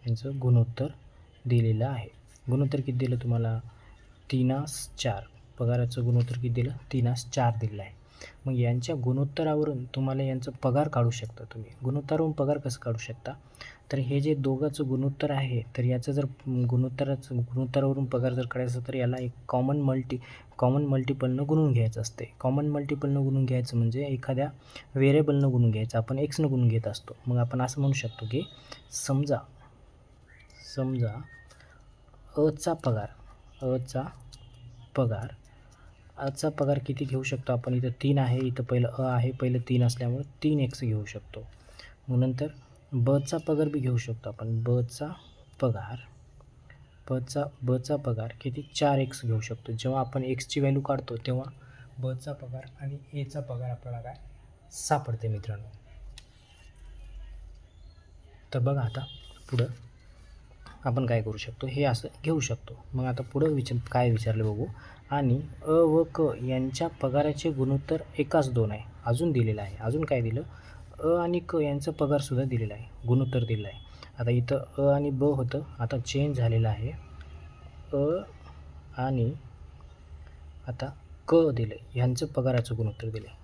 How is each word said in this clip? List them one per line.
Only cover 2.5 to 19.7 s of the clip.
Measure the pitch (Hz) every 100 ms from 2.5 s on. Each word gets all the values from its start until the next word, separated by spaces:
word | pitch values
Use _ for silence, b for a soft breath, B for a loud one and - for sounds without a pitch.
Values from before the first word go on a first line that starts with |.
| 127 139 143
किती | 131 123
दिलं | 127 123
तुम्हाला? | 120 117 113 113 - B B B B B -
तीनास | 131 127 131 147 - - -
चार. | 123 98 104 - - -
पगाराचं | 117 123 120 - 120
गुणोत्तर | 120 120 120
किती | 123
दिलं? | 120 123 - -
तीनास | 131 120 127 -
चार | - 123 110
दिलेलं | 110 104
आहे. | 95 - B B B B 135
मग |
यांच्या | 127 120 123 123 156
गुणोत्तरावरून | 123 127 139 - 156 151 151 135 127
तुम्हाला | - 135 131
यांचं | 135 131 127 127
पगार | 131 127 151
काढू | 151 117
शकता | 113 - -
तुम्ही. | 113 113 110 -
गुणोत्तरावरून | 127 139 143 156 160
पगार | 151 139 147
कसं | 139 123
काढू | - 113
शकता? | - - - 139 B B B B -
तर | 139
हे | 123 139
जे | 143 147
दोघांचं | 135 131 147 147 139
गुणोत्तर | 131 135 139 147
आहे, | 139 131 123 113 -
तर |
याचं | 123 127 123
जर | 143 135 131 -
गुणोत्तराचं, | 127 120 123 131 131 139 135 - 123
गुणोत्तरावरून | 120 127 127 135 135 135 131
पगार | 127 127
जर | 123 123
काढायचं, | 127 127 123 123
तर |
याला | 131 123 127
एक | 127 - -
कॉमन | 127 127